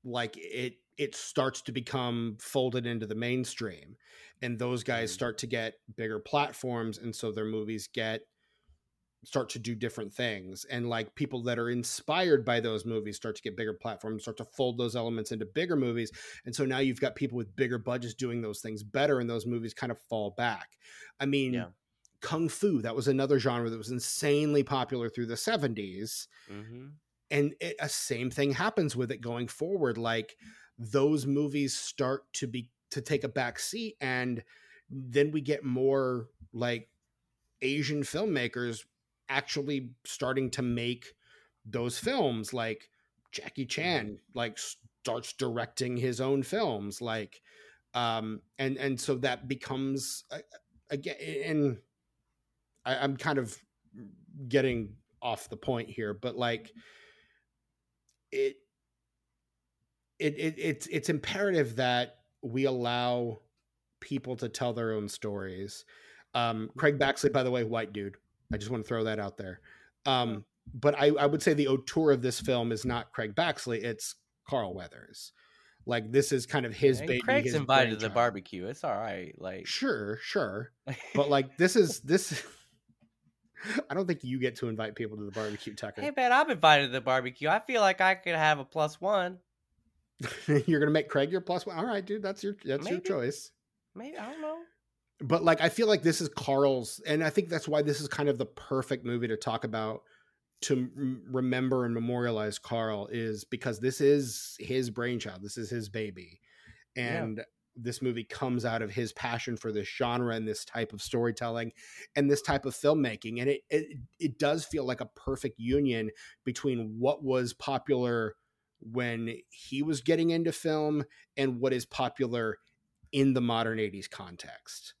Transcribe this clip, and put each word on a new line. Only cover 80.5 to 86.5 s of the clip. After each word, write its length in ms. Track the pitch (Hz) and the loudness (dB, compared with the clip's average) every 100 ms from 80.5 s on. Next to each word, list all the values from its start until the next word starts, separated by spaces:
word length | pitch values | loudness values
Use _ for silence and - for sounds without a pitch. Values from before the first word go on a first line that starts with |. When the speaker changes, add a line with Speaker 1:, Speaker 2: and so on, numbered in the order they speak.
| 98 120 _ - | -4 -10 _ -10
Speaker 2:
<laughs> 280 | 127 - | -10 -2
Speaker 1:
But, 160 | 139 143 | 2 4
like, 260 | 139 135 - | 4 4 4
this 180 | 180 233 | 6 8
is, 240 | 180 - | 6 4
this 420 | 131 185 - 147 | 4 4 4 -6
<laughs> 1500 | - - _ _ _ _ _ _ _ _ _ - 214 226 - | -8 -18 _ _ _ _ _ _ _ _ _ -14 -4 -4 -2
I 40 | |
don't 120 | 151 185 | -2 0
think 180 | 170 | 0
you 140 | 127 131 | -2 0
get 180 | 127 120 | 0 0
to 120 | 120 | -4
invite 260 | 110 110 | -2 -4
people 220 | - 110 107 | -4 -6 -4
to 60 | |
the 60 | 101 | -6
barbecue, 420 | 101 107 104 - | -4 -4 -4 -8
Tucker. 260 | 104 104 - | -8 -8 -4
Speaker 2:
Hey, 100 | 294 277 | -4 2
man, 160 | 247 | 6
I'm 180 | 254 311 | 6 6